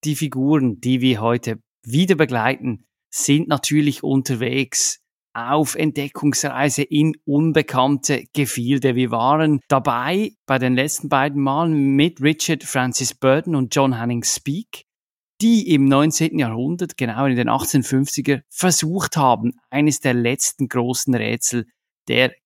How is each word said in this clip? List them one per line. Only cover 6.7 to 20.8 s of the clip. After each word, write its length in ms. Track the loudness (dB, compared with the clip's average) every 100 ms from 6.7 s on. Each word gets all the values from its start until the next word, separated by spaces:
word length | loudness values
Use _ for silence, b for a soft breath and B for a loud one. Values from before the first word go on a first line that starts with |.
| 0
in 320 | 0 2 2 0
unbekannte 1000 | -2 0 2 2 0 0 2 0 0 -4 -4
Gefilde. 600 | -4 -2 -2 -2 2 2
Wir 160 | 0 0
waren 500 | 0 2 2 2 0 2
dabei 640 | 0 2 -2 -2 -2 -4 -8 -2
bei 120 | 0
den 160 | 2
letzten 340 | 0 0 -4 -2
beiden 340 | 0 2 0
Malen 520 | -2 0 0 2 2
mit 280 | 4 2 2
Richard 420 | -2 0 -2 -4
Francis 480 | -2 -2 -2 -2 -4
Burton 420 | 0 2 2 2
und 200 | -2 0
John 240 | 2 2 0
Hanning 260 | -2 -4
Speke, 640 | -4 -6 -6 -8 -8 -18 _ _ _ _ _ _
die 260 | 4 4 4
im 100 | 4
neunzehnten 540 | 4 4 2 2 0 0
Jahrhundert, 580 | -2 -2 -4 -4 -6 -4
genau 300 | -6 -2 0
in 100 | 0
den 140 | 0
achtzehnhundertfünfziger, 880 | 0 0 0 2 0 0 -2 -2 -2 -4
versucht 720 | -2 0 0 -2 -4 -2 2
haben, 340 | 2 2 0 -6 _
eines 320 | 0 0 2
der 140 | 0
letzten 540 | 0 0 -2 -4 -4 -4
großen 460 | -2